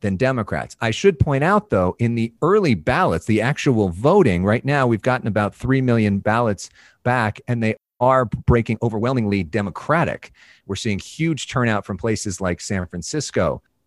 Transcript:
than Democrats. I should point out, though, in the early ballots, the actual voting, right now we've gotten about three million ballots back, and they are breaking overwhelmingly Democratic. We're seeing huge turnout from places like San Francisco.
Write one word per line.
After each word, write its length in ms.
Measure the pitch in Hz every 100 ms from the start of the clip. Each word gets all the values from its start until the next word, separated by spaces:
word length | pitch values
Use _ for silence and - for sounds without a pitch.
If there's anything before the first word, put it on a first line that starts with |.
than 180 | 101 92
Democrats. 580 | 131 127 101 76 57 -
I 80 | 113
should 280 | - 196 156
point 240 | 170 135
out, 280 | 160 208 -
though, 260 | 98 90 -
in 180 | 120 117
the 180 | 113 -
early 320 | 151 214 170
ballots, 500 | 92 123 147 165 80
the 160 | - 107
actual 480 | 120 147 147 110 98
voting, 560 | 85 139 202 131 87
right 200 | 98 117
now 220 | 131 143 123
we've 140 | 107
gotten 260 | 127 127 117
about 280 | 101 101
three 260 | - 123 131
million 380 | 127 117 104 98
ballots 500 | 104 113 117 98 - _ - _
back, 380 | 123 127 107 - -
and 140 | 120
they 140 | 110 - _ -
are 240 | 127 131
breaking 520 | 117 - - 120 113 110
overwhelmingly 600 | 120 107 117 131 104 101
Democratic. 920 | 82 110 101 - - 160 107 - - _ - _ -
We're 100 | 101
seeing 220 | 113 95
huge 500 | - - 165 147 -
turnout 380 | 131 117 104 -
from 100 | 95
places 440 | 113 107 104 90
like 200 | 92 87
San 260 | - 98 87
Francisco. 760 | 87 - 151 - 117 82 64 _ _